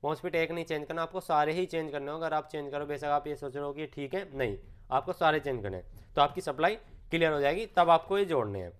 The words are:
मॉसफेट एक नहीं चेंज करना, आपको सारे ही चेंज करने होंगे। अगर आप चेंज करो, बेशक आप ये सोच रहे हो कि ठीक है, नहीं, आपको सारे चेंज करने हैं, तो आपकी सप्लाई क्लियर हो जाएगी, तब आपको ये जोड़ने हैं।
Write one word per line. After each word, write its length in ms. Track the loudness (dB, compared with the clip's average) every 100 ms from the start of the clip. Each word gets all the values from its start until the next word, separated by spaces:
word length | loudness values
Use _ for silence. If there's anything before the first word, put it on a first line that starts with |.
मॉसफेट 300 | -2 -4 -2
एक 160 | 0 0
नहीं 140 | -4
चेंज 220 | -4 -4 -4
करना, 160 | -4
आपको 180 | -4 -6
सारे 320 | 0 2 4
ही 140 | 2 -2
चेंज 240 | -2 -4
करने 180 | -4 -6
होंगे। 160 | -4 -2
अगर 100 | -2
आप 120 | -2
चेंज 220 | -8 -6
करो, 160 | -6 -4
बेशक 180 | -4 0
आप 200 | 0 0
ये 100 | -8
सोच 200 | -6 -6
रहे 80 |
हो 80 | -6
कि 140 | -6 -8
ठीक 280 | -8 -4
है, 120 | -4 -6 -4
नहीं, 180 | -2 -2 -10 -20 -2
आपको 220 | -2 0
सारे 280 | 2 2 2
चेंज 220 | 0 -4
करने 140 | -4 -6
हैं, 80 | -10 -18 -6 4
तो 60 |
आपकी 180 | 4 4
सप्लाई 380 | -6 2 2 0 -10 -20 -4
क्लियर 220 | 2 4
हो 80 | 4
जाएगी, 260 | 2 2 0
तब 240 | 4 8
आपको 280 | 6 6 0
ये 60 |
जोड़ने 340 | 2 2 0 -2
हैं। 140 | -8 -12